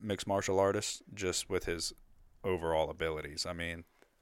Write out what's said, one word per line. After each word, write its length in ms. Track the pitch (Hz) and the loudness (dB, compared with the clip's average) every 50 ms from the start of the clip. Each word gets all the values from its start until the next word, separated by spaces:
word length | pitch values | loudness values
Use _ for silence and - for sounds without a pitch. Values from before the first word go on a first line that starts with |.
mixed 240 | 110 104 98 - - | -4 -4 -4 -2 0
martial 340 | 104 98 98 - - 95 95 | 0 0 0 2 4 4 6
artists, 440 | 98 98 101 104 - - - - - - 113 | 6 6 4 2 0 -4 -6 -8 -12 -14 -8
just 380 | 101 95 90 85 - - - | -4 -2 0 0 0 0 0
with 140 | 95 90 - | -2 0 0
his 280 | 87 85 82 - - - - - - - - - - - - - | 0 -2 -2 -2 -6 -6 -10 -20 -20 -20 -20 -20 -20 -14 -6 -2
overall 460 | 98 92 82 82 82 80 80 78 76 | 0 0 0 2 2 4 4 2 2
abilities. 560 | 78 80 82 80 78 78 73 71 76 76 - | 0 -2 -2 -2 -2 -2 -6 -6 -6 -6 -4
I 80 | 87 87 | -4 -4
mean, 300 | 85 85 85 85 85 - _ _ _ - _ _ _ | -4 -4 -4 -6 -8 -10 _ _ _ -20 _ _ _